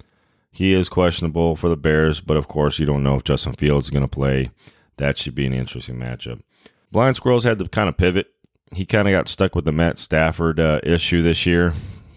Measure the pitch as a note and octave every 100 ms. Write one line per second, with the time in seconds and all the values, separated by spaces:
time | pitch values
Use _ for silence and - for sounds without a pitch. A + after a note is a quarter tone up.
0 | _ _ _ _ _ - F#2+ F#2 F2+ -
1 | F2+ D#2+ E2 D#2+ E2+ D#2 E2+ D#2 D#2 D#2
2 | D#2 D2+ - D#2 C#2 D2+ D2 - D2 C#2+
3 | C#2 C#2 - C#2 - - D2 C#2+ C2+ C#2+
4 | C2+ C#2 C2+ C2+ B1 - _ _ _ -
5 | C#2 C#2 D2 B1+ C2+ B1+ B1 B1 A#1+ B1
6 | A#1+ A#1+ A#1 A#1 - _ - _ _ G#2+
7 | C3 B2 B2 B2 A#2 G#2+ F2+ - G2 D2+
8 | F#2 F#2 - _ _ _ _ F2 F#2 G#2+
9 | G2+ F#2+ - - F#2+ F2 D#2 D#2 E2 -
10 | - D#2+ D#2+ D#2+ E2 D#2 D#2+ D2+ - E2+
11 | - F2 E2 E2 F2+ F2 F2 D#2 - -
12 | -